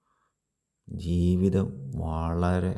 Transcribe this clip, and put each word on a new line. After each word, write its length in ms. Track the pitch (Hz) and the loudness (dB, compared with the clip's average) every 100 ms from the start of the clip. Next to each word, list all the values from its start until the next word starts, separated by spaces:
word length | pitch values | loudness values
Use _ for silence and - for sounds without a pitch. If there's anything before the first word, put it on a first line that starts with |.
| _ _ _ _ _ _ _ _ - | _ _ _ _ _ _ _ _ -14
ജീവിതം 800 | 87 85 87 87 90 95 95 95 - - | -8 -2 2 4 4 4 2 0 -6 -10
വളരെ, 840 | 78 80 80 82 85 87 90 90 | -6 -4 -2 -2 0 2 2 0